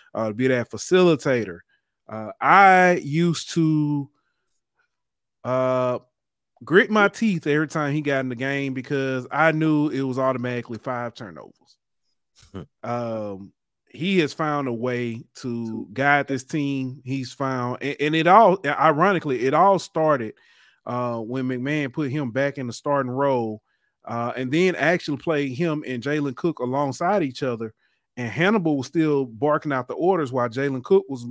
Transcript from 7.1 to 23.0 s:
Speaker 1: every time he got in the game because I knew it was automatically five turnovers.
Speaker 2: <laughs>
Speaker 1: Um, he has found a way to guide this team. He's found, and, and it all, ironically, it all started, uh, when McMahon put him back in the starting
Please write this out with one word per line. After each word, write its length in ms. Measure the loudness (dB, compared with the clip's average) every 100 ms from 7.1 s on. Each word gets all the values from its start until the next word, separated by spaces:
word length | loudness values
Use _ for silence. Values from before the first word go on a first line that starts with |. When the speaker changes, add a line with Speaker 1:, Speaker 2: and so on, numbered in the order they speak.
| 2 0 0 0
Speaker 1:
every 220 | 0 0
time 240 | -2 -2
he 80 | -2
got 200 | 0 -2
in 80 | -2
the 60 |
game 380 | -4 -4 -2 -4
because 520 | -6 -6 -4 -2 -4 -4
I 220 | 2 2
knew 360 | 4 2 2 0
it 140 | -2
was 160 | -2 0
automatically 600 | 0 0 -4 -6 -8 -10
five 360 | -8 -6 -8
turnovers. 600 | -10 -16 -16 -20 _ _ _ _ _ _ _ _ _ -18
Speaker 2:
<laughs> 140 | -16 -16 _
Speaker 1:
Um, 680 | -6 -6 -4 -6 -8 -10 -16 _ _ _ _
he 300 | -8 0 2
has 140 | 2
found 340 | -2 -2 -2 -2
a 60 |
way 500 | -2 -2 -2 -4 -8 -14 -12
to 520 | -8 -6 -6 -8 -8
guide 340 | -2 2 2 0
this 160 | -6
team. 580 | -4 -4 -2 -4 -6 -10
He's 280 | -8 -6 -6
found, 460 | -6 -4 -2 -4 -4
and, 160 | -8 -2
and 140 | 0 2
it 100 | 6
all, 320 | 8 8 4 -2
ironically, 800 | 2 2 4 2 2 -2 -2
it 100 | 0
all 240 | 4 4 4
started, 560 | 0 0 2 2 -2 -10 _ _ _ _
uh, 340 | -8 -4 -4 -6
when 280 | -6 -4 -4
McMahon 460 | -4 -2 -2 -4
put 180 | -4 -4
him 220 | -4 -4
back 260 | -2 -2 -4
in 80 | -10
the 60 |
starting 400 | -6 -2 0